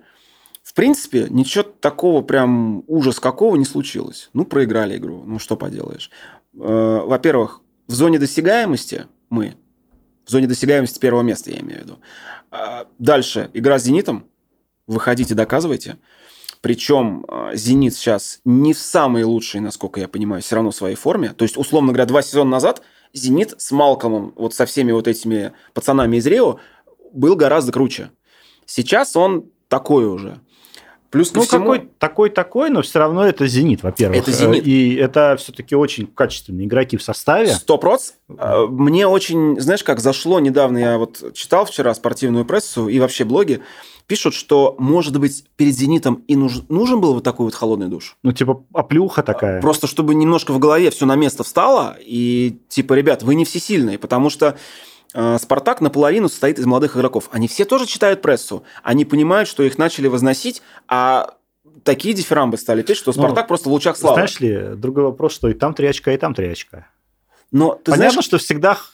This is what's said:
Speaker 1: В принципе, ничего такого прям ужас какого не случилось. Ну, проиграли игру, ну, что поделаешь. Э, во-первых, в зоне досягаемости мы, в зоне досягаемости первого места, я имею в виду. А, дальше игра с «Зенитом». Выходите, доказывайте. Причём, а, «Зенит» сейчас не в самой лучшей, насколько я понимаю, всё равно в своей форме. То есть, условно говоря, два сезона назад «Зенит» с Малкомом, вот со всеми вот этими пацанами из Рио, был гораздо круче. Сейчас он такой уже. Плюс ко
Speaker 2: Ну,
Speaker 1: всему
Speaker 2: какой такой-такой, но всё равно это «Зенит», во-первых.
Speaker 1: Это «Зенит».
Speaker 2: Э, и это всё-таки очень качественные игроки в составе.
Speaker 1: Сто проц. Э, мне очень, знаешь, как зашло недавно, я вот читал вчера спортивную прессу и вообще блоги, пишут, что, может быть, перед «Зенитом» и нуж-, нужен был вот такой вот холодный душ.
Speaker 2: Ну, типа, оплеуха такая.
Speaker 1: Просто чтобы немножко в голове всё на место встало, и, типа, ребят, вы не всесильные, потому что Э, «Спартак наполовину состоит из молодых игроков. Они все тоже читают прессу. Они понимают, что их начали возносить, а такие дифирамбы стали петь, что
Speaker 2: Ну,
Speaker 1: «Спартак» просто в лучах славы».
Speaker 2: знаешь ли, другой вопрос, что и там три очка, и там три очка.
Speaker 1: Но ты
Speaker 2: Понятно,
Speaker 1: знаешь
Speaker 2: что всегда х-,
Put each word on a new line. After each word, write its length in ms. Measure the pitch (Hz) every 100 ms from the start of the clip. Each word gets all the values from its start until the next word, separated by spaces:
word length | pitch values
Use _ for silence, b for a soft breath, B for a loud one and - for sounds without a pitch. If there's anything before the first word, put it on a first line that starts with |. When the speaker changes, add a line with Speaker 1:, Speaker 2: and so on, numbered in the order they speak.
| b b b b b b
Speaker 1:
В 100 | -
принципе, 540 | - 254 285 - 123 -
ничего 340 | 127 131 208
такого 580 | 202 - 143 - 180 151
прям 640 | - 139 123 123 113 104 -
ужас 320 | 160 131 -
какого 340 | 131 - 220 156
не 80 | 135
случилось. 640 | 143 135 - - - -
Ну, 100 | 127
проиграли 540 | - 139 117 110 101 -
игру, 260 | - 90 107
ну, 140 | 110
что 160 | - 110
поделаешь. 540 | 50 - - - - B B B _ -
Э, 420 | 110 113 110 110 87
во-первых, 560 | 131 165 131 107 - _ _ -
в 60 |
зоне 260 | 120 165 156
досягаемости 880 | 139 160 165 233 214 123 - - - _ _
мы, 240 | 117 104 - _ _ _ _ _ _ -
в 60 |
зоне 160 | 131 131
досягаемости 520 | 123 131 143 123 -
первого 220 | 127 120
места, 300 | 120 - -
я 80 | -
имею 200 | 80 -
в 20 |
виду. 160 | - - B B B B _
А, 360 | - 110 123 - -
дальше 500 | 120 143 123 104 -
игра 240 | - 139 135
с 40 |
«Зенитом». 420 | 123 160 196 104 - _ _ _ _ _ -
Выходите, 480 | 110 123 123 120 110
доказывайте. 640 | 110 139 165 127 - - B B B B B B
Причём, 640 | 117 117 - 143 113 87 -
а, 260 | 62 52 110
«Зенит» 380 | 113 135 127 -
сейчас 460 | 120 101 - -
не 300 | 127 123 151
в 60 | 151
самой 440 | - 175 135 117
лучшей, 380 | 113 113 113 101
насколько 400 | 104 - 95 98
я 80 | 92
понимаю, 320 | 104 104 95
всё 140 | - 110
равно 140 | 110
в 40 | -
своей 200 | 95 107
форме. 340 | 147 185 123
То 140 | -
есть, 120 | 113 -
условно 380 | 143 151 135
говоря, 120 | 127 120
два 160 | 139
сезона 280 | - 143 135
назад 300 | 131 175 254 b b b
«Зенит» 400 | 135 127 147 - -
с 140 | -
Малкомом, 640 | 139 143 131 117 107 98 -
вот 180 | 113
со 120 | - 123
всеми 260 | 143 123
вот 160 | 113 117
этими 460 | 110 113 110 98 b b
пацанами 440 | - - 135 117 117
из 80 | 131
Рио, 300 | 226 196 117 B B _ _ -
был 240 | 135 147 185
гораздо 340 | 139 156 123
круче. 380 | 123 131 - 92 _ b b b b -
Сейчас 500 | - - 214 277 165
он 300 | 185 180 - _ _
такой 380 | 131 143 143 107
уже. 320 | 95 101 131 _ b b b b b _
Плюс 220 | 143 170
ко 60 | 214
Speaker 2:
Ну, 60 | 233
Speaker 1:
всему 140 | 247
Speaker 2:
какой 260 | 214 262 - _
такой-такой, 720 | 156 - 208 202 175 240 311
но 120 | 214
всё 180 | - 160
равно 260 | 156 175 202
это 220 | - 139
«Зенит», 340 | 123 156 107
во-первых. 360 | 95 - 101 92
Speaker 1:
Это 120 | 135
«Зенит». 320 | 120 - 165
Speaker 2:
Э, 60 | 151
и 260 | 131 123 127
это 420 | 131 151 147 135
всё-таки 340 | - - 120
очень 320 | 143 143 - 101
качественные 600 | - 127 - - 92 101
игроки 300 | 120 131 113
в 40 |
составе. 440 | - - - 180 226
Speaker 1:
Сто 240 | 165 - 151
проц. 340 | 175 233 - - -
Э, 380 | 123 - 95 113
мне 380 | 131 143 170 196
очень, 500 | 190 190 165 156 131
знаешь, 240 | 135 202 -
как 160 | 117
зашло 400 | 127 - 160 185
недавно, 360 | 139 139 131 120
я 180 | 120 117
вот 360 | 113 - 62
читал 300 | - - 180
вчера 300 | - - 120
спортивную 500 | 110 120 117 127 120
прессу 460 | 117 208 - 120 110
и 100 | 127
вообще 240 | 131 -
блоги, 380 | 113 147 185 113 B B B B -
пишут, 280 | 208 160
что, 420 | - - 143 135 -
может 380 | 131 170 151 139
быть, 280 | 139 - - -
перед 180 | 147
«Зенитом» 520 | 123 139 160 131 113 -
и 80 | 139
нуж-, 300 | 135 123 -
нужен 320 | 165 247 240
был 140 | 170
вот 100 | 123
такой 220 | 127 120 113
вот 100 | -
холодный 320 | 113 104 92
душ. 300 | 87 - -
Speaker 2:
Ну, 120 | 127
типа, 320 | 123 131 131 _
оплеуха 500 | 160 - 156 190 -
такая. 380 | - - 101 92
Speaker 1:
Просто 260 | 151 147 139
чтобы 260 | - 151
немножко 380 | 156 160 170 -
в 80 | 135
голове 300 | 151 160 175
всё 140 | - 135
на 100 | 135
место 280 | 147 - -
встало, 500 | - 226 247 127 -
и, 580 | 107 120 120 123 123 113 _
типа, 260 | - 135
ребят, 300 | 135 143 131
вы 120 | 117 156
не 100 | 160
всесильные, 520 | 170 - 190 113 101
потому 320 | - 123 143
что 280 | - 147 135 B B B B B
Э, 240 | 123 117 117
«Спартак 420 | - 139 226 240
наполовину 480 | 147 139 147 214 185
состоит 300 | - 139 151
из 60 | 123
молодых 300 | 127 143 127
игроков. 320 | 127 110 -
Они 160 | 117 117
все 180 | - 196
тоже 200 | 262 247
читают 360 | - 202 196
прессу. 420 | - 123 - - B B
Они 220 | - 135 147
понимают, 420 | 147 156 196 214
что 140 | -
их 140 | 135 135
начали 300 | 156 - 135
возносить, 540 | 127 131 131 247 - B B -
а 460 | 127 127 127 - - _ _ _ -
такие 300 | - 135 202
дифирамбы 440 | 196 165 151 127 113
стали 240 | - 113
петь, 160 | 110 208
что 140 | - 123
Speaker 2:
Ну, 60 |
Speaker 1:
«Спартак» 260 | 143 - 233
просто 220 | 170 135
в 20 |
лучах 260 | 143 175 -
славы». 180 | 156 139
Speaker 2:
знаешь 240 | 185 -
ли, 360 | 120 98 98 101
другой 300 | 127 139 139
вопрос, 280 | 135 151
что 140 | - 120
и 40 |
там 200 | 110 147
три 140 | 156 143
очка, 240 | 135 -
и 60 | 135
там 160 | 165
три 140 | 117 90
очка. 400 | 85 - 85 - _ _ _ _ _ _
Speaker 1:
Но 220 | 135 160 -
ты 160 | -
Speaker 2:
Понятно, 200 | 151 240
Speaker 1:
знаешь 140 | 262 -
Speaker 2:
что 120 | 170
всегда 360 | - 151 185
х-, 160 | 196 -